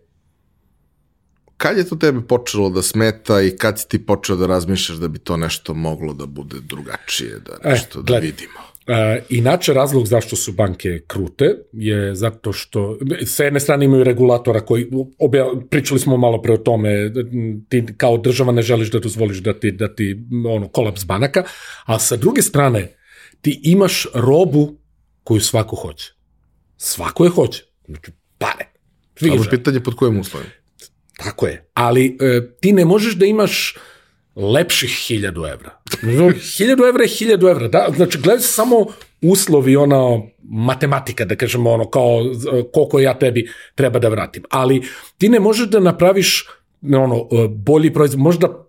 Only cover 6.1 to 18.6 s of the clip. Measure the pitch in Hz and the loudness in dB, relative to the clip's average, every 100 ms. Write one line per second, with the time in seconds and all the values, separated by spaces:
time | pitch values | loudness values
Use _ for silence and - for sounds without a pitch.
6.1 | 71 71 71 71 67 67 69 65 - - | -10 -14 -14 -16 -16 -16 -16 -14 -14 -8
7.1 | - 58 52 50 50 151 120 - 67 92 | -8 -8 -12 -18 -6 -2 0 -2 -8 -2
8.1 | 120 80 - - - - - - 113 107 | 0 -2 -8 -18 -20 -20 -14 -4 0 0
9.1 | 117 - 120 123 175 - 131 135 135 107 | -2 -2 0 0 0 2 0 2 0 2
10.1 | 117 - - - 92 101 87 92 85 - | 0 0 -6 -6 -2 -2 -2 -8 -8 -8
11.1 | 101 87 - 143 - - 110 107 104 101 | -8 -6 0 0 0 -8 -8 -4 -2 -2
12.1 | 95 113 110 107 98 - 107 101 107 135 | -4 -4 -4 -8 -10 -8 -6 -6 -6 -6
13.1 | 131 127 - 143 143 139 143 139 135 127 | -6 -4 -2 0 0 0 2 4 4 4
14.1 | 120 127 120 - 110 - 117 120 131 131 | 4 4 4 2 -2 0 -2 -2 -6 -8
15.1 | - 147 135 127 127 127 147 143 131 139 | -2 2 2 0 -4 -4 -4 -2 -2 0
16.1 | 127 120 113 - 110 117 113 104 101 104 | 2 2 2 0 0 0 0 0 -2 -2
17.1 | 123 120 123 113 107 - 123 110 107 123 | -6 -6 -6 -6 -10 -4 -4 -2 0 0
18.1 | 117 123 123 123 120 | 2 0 0 0 0